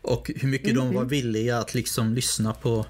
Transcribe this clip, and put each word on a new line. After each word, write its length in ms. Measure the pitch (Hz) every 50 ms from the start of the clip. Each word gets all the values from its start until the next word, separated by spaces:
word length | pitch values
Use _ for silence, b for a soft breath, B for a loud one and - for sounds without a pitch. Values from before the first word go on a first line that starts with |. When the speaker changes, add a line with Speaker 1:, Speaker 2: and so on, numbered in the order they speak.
Speaker 1:
och 300 | - - 120 - - - 107
hur 120 | - 131 135
mycket 260 | 135 131 - 107 113
de 60 | 131
Speaker 2:
Mm. 120 | 127 127 123
Speaker 1:
var 100 | - -
villiga 520 | 131 147 147 123 120 110 110 113 120 120
att 160 | 117 107 - -
liksom 400 | 123 107 - - - 117 110 113
lyssna 400 | 127 123 - - - 110 110 110
på, 320 | - - 123 113 110 107 -